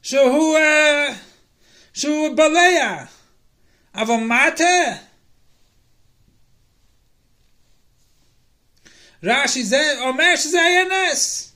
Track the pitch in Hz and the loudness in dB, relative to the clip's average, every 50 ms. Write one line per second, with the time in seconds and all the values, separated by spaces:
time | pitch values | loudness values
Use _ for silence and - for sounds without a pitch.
0 | _ - 254 277 277 254 262 302 320 320 311 311 311 302 302 302 302 302 294 294 | _ -4 0 2 2 4 4 2 2 2 2 2 2 2 2 2 2 2 2 0
1 | 294 285 240 190 - - _ _ _ _ _ _ _ _ _ _ _ _ _ - | -2 -4 -6 -10 -18 -20 _ _ _ _ _ _ _ _ _ _ _ _ _ -8
2 | - 285 302 302 302 302 254 262 311 302 311 339 349 359 359 320 269 220 180 151 | -4 -4 -2 -2 -2 -4 0 2 2 2 4 4 4 4 2 2 0 -2 -4 -8
3 | 131 - - _ _ _ _ _ _ _ _ _ _ _ _ _ _ _ _ - | -14 -20 -20 _ _ _ _ _ _ _ _ _ _ _ _ _ _ _ _ -8
4 | 220 220 233 226 226 226 233 247 277 330 330 - 320 349 359 359 330 254 - - | -2 -2 -2 -2 0 -2 0 0 0 0 0 0 0 0 2 0 0 -2 -6 -10
5 | - _ _ _ _ _ _ _ _ _ _ _ _ _ _ _ _ _ _ _ | -16 _ _ _ _ _ _ _ _ _ _ _ _ _ _ _ _ _ _ _
6 | _ _ _ _ _ _ _ _ _ _ _ _ _ _ _ _ _ _ _ _ | _ _ _ _ _ _ _ _ _ _ _ _ _ _ _ _ _ _ _ _
7 | _ _ _ _ _ _ _ _ _ _ _ _ _ _ _ _ _ _ _ _ | _ _ _ _ _ _ _ _ _ _ _ _ _ _ _ _ _ _ _ _
8 | _ _ _ _ _ _ _ _ _ _ _ _ _ _ _ _ _ - _ _ | _ _ _ _ _ _ _ _ _ _ _ _ _ _ _ _ _ -20 _ _
9 | - _ _ _ - 180 233 269 285 262 - 254 247 190 240 277 302 302 285 247 | -20 _ _ _ -4 -2 0 0 0 -2 -2 -4 -4 -2 0 0 0 0 -2 -2
10 | 247 262 254 262 320 359 349 - - 302 330 349 330 339 359 359 370 370 381 381 | -4 -6 -2 0 2 2 2 0 -2 -2 0 2 2 4 4 2 0 0 -2 -2
11 | 370 349 294 - - - - - - - _ | -2 -2 -2 -2 -4 -4 -6 -10 -12 -16 _